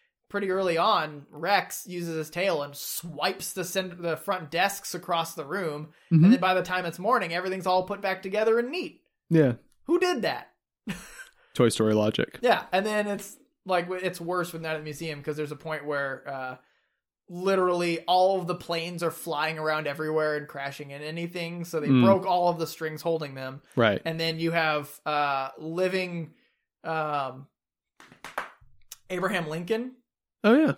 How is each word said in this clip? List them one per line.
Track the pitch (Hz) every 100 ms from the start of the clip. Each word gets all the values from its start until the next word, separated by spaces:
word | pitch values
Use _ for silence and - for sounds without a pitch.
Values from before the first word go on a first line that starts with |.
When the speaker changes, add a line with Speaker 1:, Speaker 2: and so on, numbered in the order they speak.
| _ _ _
Speaker 1:
pretty | 202 196
early | 185 185 165
on, | 196 190 151 147 143
Rex | 151 170 202 180 - -
uses | 175 170 160
his | 156
tail | 175 196 160
and | 143 139
swipes | - - 170 147 180 190 -
the | 190
cent-, | 165 190 185 175
the | 170 160
front | - 185 156
desks | 165 196 190 -
across | 170 180 170 170 -
the | 139
room, | 190 170 147 156 _ -
Speaker 2:
Mm-hmm. | 160 180
Speaker 1:
and |
then | 262
by | 185
the | 185
time | 175 185 175
it's | 165
morning, | 196 240 175
everything's | 170 185 185 180
all | 185
put | 180 196
back | 196 185
together | 190 202 220 226
and | 247
neat. | 349 220 - _ _ -
Speaker 2:
Yeah. | 165 139 117 _ _ -
Speaker 1:
Who | 349
did | 359 285
that? | 170 127 - _ _ _ -
<laughs> | 175 - - - _ _
Speaker 2:
Toy | - 120
Story | - 110
logic. | 107 107 - - -
Speaker 1:
Yeah, | 240 - -
and | 185 214
then | 214 208
it's, | 202 - - _ _ 190
like, | 180 180
w-, | 185 185
it's | 180
worse | 170 180 170
with | 165
Night | 160
at | 156
the |
Museum, | 156 143 165 147
'cause | 143 151
there's | 147
a | 147
point | 160 156 147
where, | 143 139 131 139
uh, | 135 127 127 _ _ _ _ _ _ _
literally | 175 190 190 185 175 175 170 -
all | 185 185 190
of | 170
the | 180
planes | - 170 165 175
are | 170
flying | 165 170 147 156 160
around | 156 156 151
everywhere | 139 156 156 156 151
and | 143
crashing | 143 139 139 139
in | 143
anything, | 151 165 170 175 170 175 170
so | 160
they | 143
Speaker 2:
Mm. | 131 123
Speaker 1:
broke | 190 190
all | 180 175
of | 165
the | 160
strings | - 156 156
holding | 170 160 143
them. | 135 131 135 _ -
Speaker 2:
Right. | 113 104 -
Speaker 1:
And | 165
then | 165 160
you | 165
have, | 170 156 151 143 - 151
uh, | 151 143 135 135 -
living, | 160 170 185 185 180 175 156 _ _ _ _ _ 160
um, | 160 151 147 131 131 139 _ _ _ _ _ - - - - - - - - - - -
Abraham | 180 190 190 156
Lincoln | 160 175 226 254 - _ _ _ _ 208
Speaker 2:
Oh, | 262
yeah. | 311